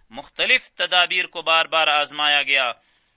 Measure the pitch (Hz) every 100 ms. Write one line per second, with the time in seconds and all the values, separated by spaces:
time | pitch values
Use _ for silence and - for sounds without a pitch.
0 | _ 117 151 - 190 254 - - 175 180
1 | 175 180 170 170 160 165 156 160 156 147
2 | 143 151 147 147 139 139 123 - _ _
3 | _